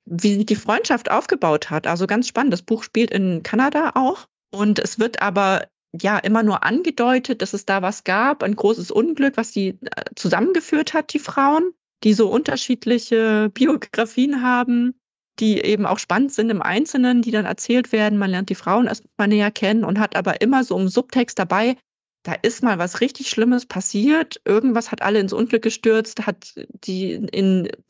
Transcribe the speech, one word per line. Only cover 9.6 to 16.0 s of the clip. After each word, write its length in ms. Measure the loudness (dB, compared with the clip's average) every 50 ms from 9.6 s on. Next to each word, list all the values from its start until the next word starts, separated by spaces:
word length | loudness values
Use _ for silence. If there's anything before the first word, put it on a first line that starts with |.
| -2 -2
äh, 60 | -4 -6 -10 -12 -10 -10 -12 -12 -10
zusammengeführt 800 | -6 -2 0 0 2 2 2 2 0 0 0 0 -2 0 0 -2
hat, 200 | -4 -4 -2 -6
die 60 | -6
Frauen, 520 | -6 -4 -2 0 2 2 2 2 0 -2 -4 _ _ _ _ _ 2
die 100 | 2 4
so 160 | 4 4 2
unterschiedliche 1200 | 2 0 0 -2 -4 -4 -2 -4 -4 -2 0 0 0 0 0 0 0 2 2 2 2 2 0 0 0
Biografien 880 | 2 2 2 2 0 -2 -4 -2 -2 -2 -2 0 0 0 0 0 0
haben, 520 | 0 0 0 0 0 0 0 0 0 0 -2 -6 _ _ _ _ _ _ _ -2
die 200 | 0 2 2 2
eben 240 | 2 0 0 0 0
auch 140 | -2 -2
spannend 340 | -4